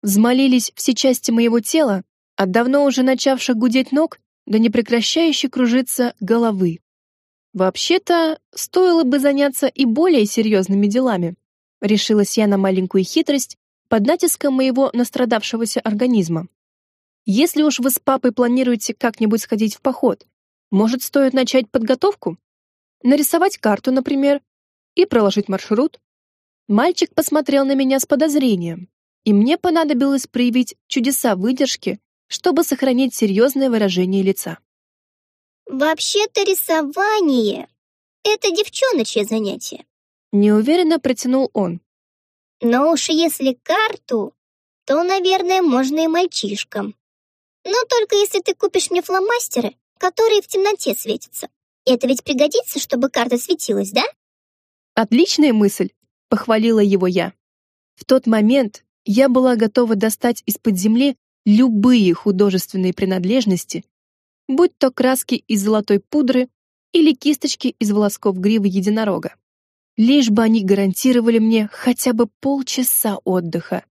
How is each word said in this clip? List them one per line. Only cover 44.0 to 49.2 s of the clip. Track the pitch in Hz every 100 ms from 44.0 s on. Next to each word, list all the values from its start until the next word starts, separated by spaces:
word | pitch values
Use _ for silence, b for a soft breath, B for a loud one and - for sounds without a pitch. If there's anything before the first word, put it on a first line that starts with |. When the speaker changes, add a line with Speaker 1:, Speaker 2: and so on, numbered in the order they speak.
| - 233 202 _ _ _ _ _ -
Speaker 2:
то, | 285
наверное, | 349 392 370 381 359 370
можно | 349 247 262 302
и | 320
мальчишкам. | 330 359 - 202 202 - 208 202 208 _ _ _ _ _ _ -
Но | 427 494
только | 480 427 403
если | 415 403
ты | -
купишь | 381 403 381 -
мне | 349
фломастеры, | - 381